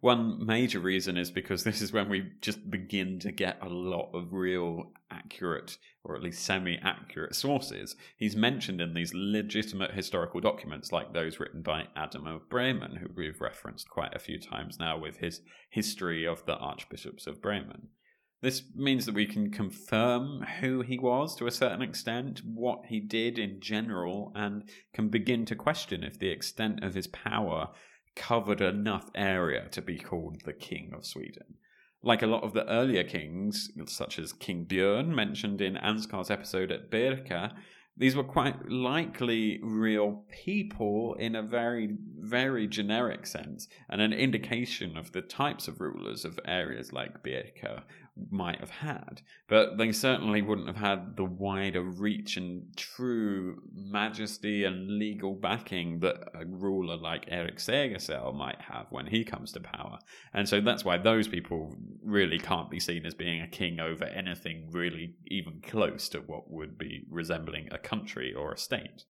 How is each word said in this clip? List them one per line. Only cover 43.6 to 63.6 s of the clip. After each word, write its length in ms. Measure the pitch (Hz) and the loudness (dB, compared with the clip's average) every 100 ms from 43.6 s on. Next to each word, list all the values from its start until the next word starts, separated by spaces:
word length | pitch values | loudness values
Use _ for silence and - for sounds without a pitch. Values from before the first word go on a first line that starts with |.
| - - - | -14 -18 -4
and 120 | 95 | 4
an 140 | 110 | 4
indication 840 | - 135 110 104 117 120 - 90 80 | 6 4 4 0 -2 -2 -2 -4 -4
of 160 | 82 | -4
the 80 | 92 | -6
types 480 | - - 143 - - | -6 0 0 0 -8
of 100 | 78 | -4
rulers 460 | 80 50 50 57 | -4 -4 -6 -6
of 160 | 82 85 | -6 -6
areas 480 | - 90 80 58 64 | -2 0 0 -4 -6
like 300 | 65 60 - | -6 -6 -6
Birka 600 | 64 64 - - 55 55 - - - - - | -4 -4 -6 -8 -8 -8 -12 -20 -20 -14 -6
might 300 | 95 87 - | -2 -2 -2
have 100 | - | -6
had. 520 | - 151 131 - - - - - | -8 -6 -6 -8 -16 -18 -20 6
But 300 | 110 - 101 | 8 8 4
they 140 | 113 | 2
certainly 500 | 107 131 120 107 104 | 4 4 4 4 4
wouldn't 240 | 101 104 73 | 4 2 0
have 100 | 95 | 0
had 400 | 104 98 92 98 | 2 2 0 -2
the 80 | |
wider 580 | 95 90 98 95 98 95 | -2 0 0 0 2 0
reach 540 | 90 90 104 104 104 - | -2 0 0 0 -2 -4
and 280 | 90 90 90 - | -4 -6 -10 -12
true 840 | - - 123 117 107 98 92 87 - | -12 -4 0 2 2 0 -2 -6 -12
majesty 920 | - 98 101 107 104 107 - 107 104 | -12 -4 0 0 -2 -6 -2 0 2
and 340 | 98 92 95 104 | 2 0 -2 0
legal 360 | 107 104 95 | 0 0 -2
backing 680 | 95 95 110 - 92 85 82 | 0 0 0 -2 -2 0 2
that 160 | 90 - - | 2 2 -6
a 100 | 80 | -10
ruler 520 | 82 92 98 95 85 82 | -10 -2 0 2 0 -2
like 280 | 82 82 - | -2 -4 -2
Erik 280 | 87 85 - | -4 -4 -4
Segersäll 800 | - 131 135 95 - 73 62 | 2 2 2 -2 -4 -2 -2
might 260 | 69 67 - | -4 -4 -6
have 260 | - - 55 | -8 -10 -8
when 160 | - 65 | -8 0
he 180 | 110 | 0
comes 280 | 113 - - | 0 -6 -8
to 80 | - | -10
power. 380 | - - - - - - - | -10 -10 -10 -12 -18 -20 -6
And 140 | - 101 | -2 4
so 120 | 104 | 6
that's 240 | 107 - | 6 4
why 140 | 95 87 | 2 4
those 300 | 104 113 107 | 6 6 4
people 460 | 87 85 82 78 - - - | 0 -2 -4 -4 -10 -14 -10
really 360 | 104 101 90 85 | 2 6 6 4
can't 320 | - 90 - | 2 0 0
be 100 | 85 | -4
seen 260 | - 85 82 | -2 -2 -4
as 80 | |
being 260 | 82 85 82 | -4 -2 -2
a 80 | 85 | -4
king 320 | - | -2